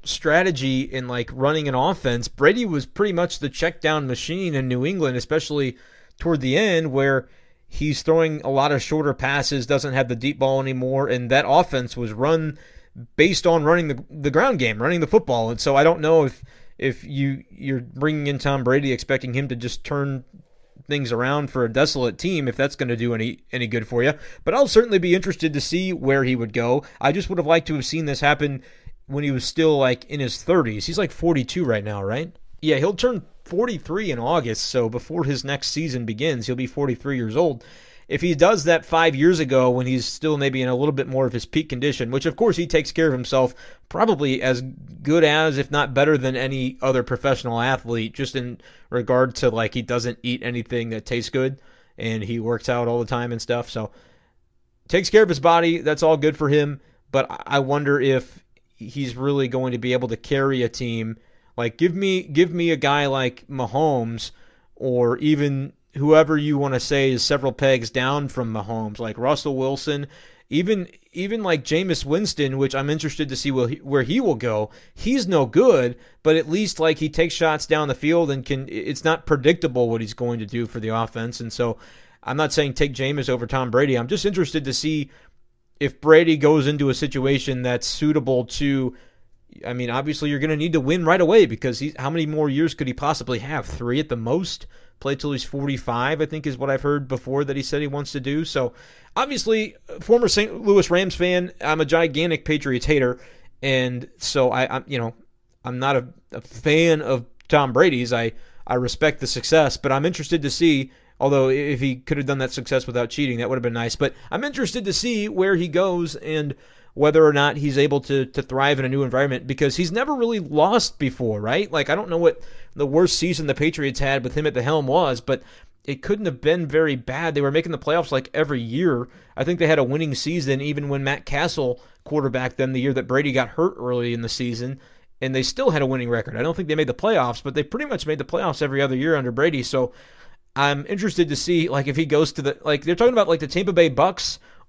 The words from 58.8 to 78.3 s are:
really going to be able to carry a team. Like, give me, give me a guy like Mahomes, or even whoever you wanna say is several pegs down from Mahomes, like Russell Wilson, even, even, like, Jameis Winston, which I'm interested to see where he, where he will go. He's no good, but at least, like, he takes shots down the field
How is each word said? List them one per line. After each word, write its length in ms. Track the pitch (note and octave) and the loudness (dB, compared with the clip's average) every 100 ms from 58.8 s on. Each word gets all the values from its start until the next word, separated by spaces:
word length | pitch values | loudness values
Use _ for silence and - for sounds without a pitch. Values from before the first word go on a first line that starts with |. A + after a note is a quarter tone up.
| A2+ C#3 C3 A#2+ | -14 -8 -8 -4
really 320 | C#3 C#3+ B2+ | -2 0 0
going 240 | B2+ B2+ | -2 -2
to 60 | A#2+ | -4
be 160 | B2 | 0
able 140 | B2+ B2 | 0 -2
to 100 | A2+ | -6
carry 440 | - C#3 C#3 C3 | -2 0 2 0
a 60 | A#2 | -2
team. 480 | - B2 A2+ A2 A2 _ _ _ - | -4 -6 -4 -6 -10 _ _ _ -4
Like, 220 | A#2 - | -4 2
give 160 | F3 | 0
me, 280 | F3+ G3 F#3 | 2 0 0
give 300 | - D3 F3 | 0 2 2
me 180 | F3 E3+ | 2 0
a 60 | D#3 | 2
guy 300 | C#3+ D3 C#3+ | 2 2 2
like 400 | C3+ B2+ B2+ - | 0 -2 -4 -10
Mahomes, 840 | C3+ A2+ C3+ D#3+ C3 A2+ A#2 - - - _ _ | -6 -4 0 2 0 -2 -6 -12 -16 -20 _ _
or 420 | - C3 B2 A#2+ B2 | -8 -2 2 2 2
even 560 | D3+ D3 C#3+ C3+ C#3 - _ | 2 2 2 -2 -6 -12 _
whoever 420 | C#3 D3 D#3 D#3 D3+ | -2 6 8 8 4
you 220 | D3 C#3+ | 0 0
wanna 200 | C#3 B2+ | 0 -2
say 320 | - C#3 C3+ | 0 2 2
is 120 | B2+ | 2
several 300 | - C#3+ C3+ | 0 0 0
pegs 360 | A#2+ C3+ C3 A2+ | 0 4 2 0
down 400 | C3 B2+ C#3+ C#3 | -2 0 0 -2
from 240 | - A#2 | -4 -4
Mahomes, 460 | A2 G2 A2+ A2 G#2+ | -4 -6 -6 -6 -6
like 180 | A2 A2 | -8 -2
Russell 400 | B2+ D3 D3+ C3+ | 0 0 -2 -2
Wilson, 500 | C3 C#3 D3+ C#3+ C#3+ - - - - | -2 -2 -4 -4 -6 -14 -20 -20 -4
even, 380 | D3 F3+ G#3 F3+ - _ | -2 0 0 -4 -14 _
even, 300 | E3+ G3 A3+ | -8 -6 -4
like, 220 | F#3+ D3+ | 0 -2
Jameis 400 | - D#3 F#3+ D#3+ | 0 0 0 -2
Winston, 540 | C3+ E3 G#3 - C3+ C3+ | 0 0 0 -2 -2 0
which 160 | C3+ | -2
I'm 160 | C3+ C#3+ | -2 -2
interested 400 | D#3 D3+ - C#3+ | -2 -4 -4 -6
to 60 | C3 | -4
see 140 | C#3+ | -2
where 180 | C3 A#2 | 0 -2
he, 80 | C#3 | -4
where 260 | C3+ C#3 | -2 0
he 180 | B2 A3+ | 2 0
will 140 | A3+ | 0
go. 340 | A#2+ A#2+ G#2+ G#2+ - - | 0 -2 -2 -4 -8 -20
He's 320 | - G#3+ C4+ F#3+ | -8 -2 0 2
no 200 | E3 B2 | 2 2
good, 500 | D#3+ B3+ D#3+ B2 B2 - _ | 4 6 6 4 -2 -16 _
but 140 | D#3 D#3+ | 2 2
at 140 | D3 | 2
least, 280 | F#3 G#3 - | -2 -2 0
like, 200 | D#3+ D#3 | 0 2
he 100 | D#3 | 0
takes 240 | D#3+ E3 | 0 0
shots 320 | - D#3+ D3+ | 0 0 0
down 240 | - D#3 D3 | 0 0 0
the 60 | |
field 360 | B2+ D3 E3+ D3+ | -2 2 2 2